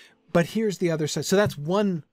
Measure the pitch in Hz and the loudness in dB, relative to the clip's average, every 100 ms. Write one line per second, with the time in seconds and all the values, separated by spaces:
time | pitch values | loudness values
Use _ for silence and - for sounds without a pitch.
0 | - _ _ 170 165 214 220 175 175 160 | -20 _ _ 0 0 0 -2 0 -2 0
1 | 151 - 139 190 208 - 143 190 208 175 | -2 -4 0 2 2 0 -2 0 0 -2
2 | - | -8